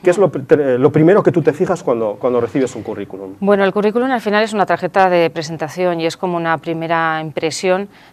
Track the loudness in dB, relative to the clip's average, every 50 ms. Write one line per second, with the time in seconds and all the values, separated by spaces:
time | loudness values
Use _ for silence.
0 | 2 2 2 4 2 0 0 -4 2 2 2 2 4 2 2 4 2 2 4 6
1 | 6 6 6 6 4 2 2 2 0 0 0 0 0 -2 -2 -2 0 -2 -2 0
2 | -2 -4 -4 -2 -2 0 0 0 -2 0 0 -2 -2 -2 -4 -8 -10 -8 -8 -8
3 | -10 -12 -12 -14 -14 -14 -10 -4 0 2 2 2 2 0 0 0 -2 0 0 0
4 | -2 -2 -2 -4 -2 -2 0 0 0 0 0 -2 0 0 0 -2 -2 -2 2 2
5 | 2 4 4 2 2 2 0 -4 -8 -8 -6 -6 -8 -8 -4 -2 -2 -2 0 0
6 | -2 -4 -4 -4 -4 -4 -2 -2 0 0 -2 -2 -2 -6 -6 -4 -2 -2 0 0
7 | 0 0 -2 -4 -6 -6 -8 -4 -4 -4 -4 -2 -2 0 0 0 -2 -8 -14 -20
8 | -20 -20